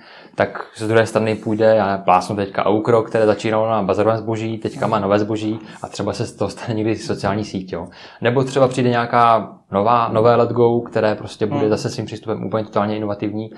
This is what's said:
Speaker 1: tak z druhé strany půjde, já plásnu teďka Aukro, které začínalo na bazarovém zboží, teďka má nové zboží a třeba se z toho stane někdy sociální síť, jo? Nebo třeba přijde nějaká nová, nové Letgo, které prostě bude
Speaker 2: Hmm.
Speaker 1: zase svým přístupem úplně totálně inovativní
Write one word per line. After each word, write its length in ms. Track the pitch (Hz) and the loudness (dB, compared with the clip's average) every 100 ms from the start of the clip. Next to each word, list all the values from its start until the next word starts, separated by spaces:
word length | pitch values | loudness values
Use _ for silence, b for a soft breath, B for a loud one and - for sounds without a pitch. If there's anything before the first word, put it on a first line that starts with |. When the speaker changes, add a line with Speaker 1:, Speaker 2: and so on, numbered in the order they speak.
| B B B - | B B B -4
Speaker 1:
tak 300 | 98 - - - | -2 -4 -14 -8
z 120 | 110 | 0
druhé 180 | 113 110 | 2 2
strany 300 | 107 110 107 | 2 -2 -2
půjde, 400 | 113 107 110 110 | -4 2 4 4
já 220 | 98 98 | 2 0
plásnu 380 | 95 104 - 101 | 2 2 2 -4
teďka 300 | 98 - - | -4 -2 0
Aukro, 380 | 107 113 117 | 2 2 2
které 220 | 110 113 107 | 2 2 2
začínalo 440 | 101 113 110 110 | 2 0 0 0
na 140 | 113 | 0
bazarovém 340 | 95 98 104 113 | 0 2 2 0
zboží, 400 | 107 110 110 110 | -2 -4 -4 -6
teďka 300 | 110 - 107 | -6 -4 -2
má 120 | 110 | 0
nové 200 | 95 104 | 2 2
zboží 400 | 104 110 107 110 B B | 0 -2 -4 -6 B B
a 60 | - | -12
třeba 260 | - 101 | -6 -4
se 120 | 98 110 | -4 -6
z 80 | - | -4
toho 140 | 98 | -6
stane 240 | - - | -6 -6
někdy 220 | 110 107 107 | -2 -2 -2
sociální 500 | - 104 101 104 104 | -4 -4 -2 -4 -4
síť, 280 | 98 92 | -8 -8
jo? 140 | 85 90 B B B | -8 -10 B B B
Nebo 220 | 117 123 | 0 0
třeba 240 | 131 139 127 | 0 2 2
přijde 220 | 127 123 | 2 0
nějaká 680 | 120 117 120 117 113 95 - - | 2 2 4 6 4 0 -12 -4
nová, 380 | 98 104 120 113 | 0 2 2 2
nové 220 | 113 113 117 | 2 4 4
Letgo, 440 | 117 117 117 120 | 2 4 2 2
které 360 | 120 113 107 104 | -2 0 0 0
prostě 300 | 107 - 107 | -6 -6 -2
bude 140 | 101 | 0
Speaker 2:
Hmm. 100 | 107 | 0
Speaker 1:
zase 200 | 104 120 | 0 -2
svým 160 | - 110 | -6 -8
přístupem 380 | 107 - 107 | -8 -6 -6
úplně 200 | 110 110 | -4 -4
totálně 340 | 107 110 104 107 | -2 0 0 -2
inovativní 540 | 107 101 107 107 110 | -4 -4 -6 -6 -8